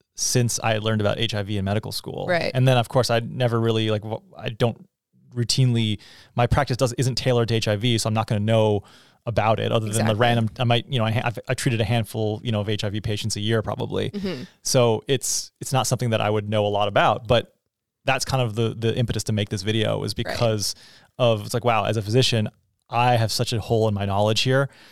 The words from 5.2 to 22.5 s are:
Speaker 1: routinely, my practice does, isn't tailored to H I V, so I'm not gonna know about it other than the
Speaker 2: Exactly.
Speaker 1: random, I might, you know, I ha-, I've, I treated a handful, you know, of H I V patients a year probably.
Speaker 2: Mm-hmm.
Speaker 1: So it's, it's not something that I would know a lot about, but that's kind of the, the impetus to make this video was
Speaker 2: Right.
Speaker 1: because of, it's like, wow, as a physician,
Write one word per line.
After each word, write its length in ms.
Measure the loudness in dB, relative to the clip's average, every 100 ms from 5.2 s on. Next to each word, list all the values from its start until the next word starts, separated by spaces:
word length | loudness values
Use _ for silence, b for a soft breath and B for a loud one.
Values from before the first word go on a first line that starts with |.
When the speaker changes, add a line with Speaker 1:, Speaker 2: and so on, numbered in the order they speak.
| _
Speaker 1:
routinely, 680 | -4 -2 2 2 2 0 -2 B B B 0
my 100 | 2
practice 300 | 2 0 0
does, 160 | 0
isn't 220 | 0 0 0
tailored 320 | 0 2 2
to 60 | 0
H 120 | 0
I 80 | 0
V, 220 | 2 2
so 100 | 2
I'm 60 |
not 140 | 0 0
gonna 120 | 0
know 440 | 2 4 4 2 -2 b b b -4
about 340 | 0 2 2
it 120 | 2
other 120 | 0 0
than 80 |
the 60 | 0
Speaker 2:
Exactly. 200 | 0 4
Speaker 1:
random, 280 | 4 4 0 0
I 60 |
might, 240 | 0 0 0
you 100 | -2
know, 60 | 0
I 60 |
ha-, 100 | 0 -2
I've, 140 | -6 -6
I 40 |
treated 280 | -2 0 0
a 20 |
handful, 560 | 0 0 -2 -2 -2 -2
you 80 | -2
know, 80 | -2
of 80 | -2
H 140 | -4
I 60 | -4
V 120 | -4
patients 340 | -4 -4 -4 -4
a 60 |
year 200 | 0 0
probably. 480 | 0 -4 -4 -4 -4
Speaker 2:
Mm-hmm. 340 | -6 -8 -8 B B
Speaker 1:
So 400 | 0 2 4 2 0
it's, 440 | -2 -2 -6 -6 -12
it's 140 | -4
not 120 | -2 0
something 260 | -2 0
that 100 | 0
I 80 | 0
would 200 | 0 0
know 160 | 0 0
a 40 |
lot 180 | 0 0
about, 400 | 2 2 2 2
but 260 | 0 0 _ _ _ _ _ -2
that's 180 | -2
kind 180 | 0 -2
of 140 | 0 0
the, 180 | -4
the 220 | -2 -2 0
impetus 280 | -2 -2 -2
to 80 |
make 160 | -2 -2
this 140 | -4
video 340 | -2 0 0 -2
was 140 | -4 -6
Speaker 2:
Right. 100 | -4
Speaker 1:
because 480 | 0 0 0 -4 -8 B B B 0
of, 240 | 2 2 -2
it's 80 |
like, 120 | -2 2
wow, 180 | 2
as 140 | 2 -2
a 40 |
physician, 460 | 0 2 2 2 -2